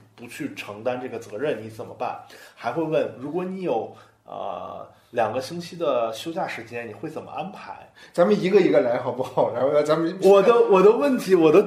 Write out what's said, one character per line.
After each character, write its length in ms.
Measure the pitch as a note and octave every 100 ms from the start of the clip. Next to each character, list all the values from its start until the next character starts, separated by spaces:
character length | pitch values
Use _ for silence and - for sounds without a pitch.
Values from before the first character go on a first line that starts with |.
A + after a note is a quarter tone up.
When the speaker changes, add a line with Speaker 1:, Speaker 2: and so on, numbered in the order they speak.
| _
Speaker 1:
不 120 | _ A#2+
去 280 | - C3+
承 300 | - - G#2
担 160 | A#2+ B2+
这 80 | B2+
个 100 | A2+
责 200 | G#2 G#2+
任， 260 | D3 A2+
你 60 | A2
怎 160 | - F2
么 80 |
办？ 260 | - A#2+ - - - -
还 160 | _ A#2
会 120 | C#3+
问： 320 | D#3 D#3 A#2 A#2
如 140 | C#3
果 100 | E3+
你 200 | F#3 F#3+
有， 280 | F3 A2+ A2 - - _ -
呃， 600 | G2 G2 F2+ F#2 G2 - _ _
两 220 | A#2+ A2
个 80 | C3
星 200 | C3 F3
期 160 | E3+ E3+
的 360 | E3 A#2+ A2+
休 200 | A2 E3
假 140 | F3 D#3
时 160 | -
间 220 | A2+ A#2+ A#2
你 40 |
会 160 | G#2 D#3+
怎 140 | B2+
么 80 | -
安 200 | G#2+ F3
排？ 220 | - - - - _ -
Speaker 2:
咱 140 | - F3+
们 120 | G#3
一 120 | F3
个 100 | G3+
一 100 | D#3+
个 100 | A#2+
来 180 | B2 B2
好 120 | B2+
不 120 | A#2+
好？ 300 | B2+ - A#2
然 80 | A#2
后 200 | C3 D3+
咱 160 | D3+ D#3+
们 180 | E3 F#3+
Speaker 1:
我 200 | F#3+ G3
的， 120 | G3 A#3 A#3
我 140 | F#3+
的 80 | G3
问 260 | B3 C#4+ A#3+
题， 160 | F3+
我 160 | F3+ D#3+
的 120 | E3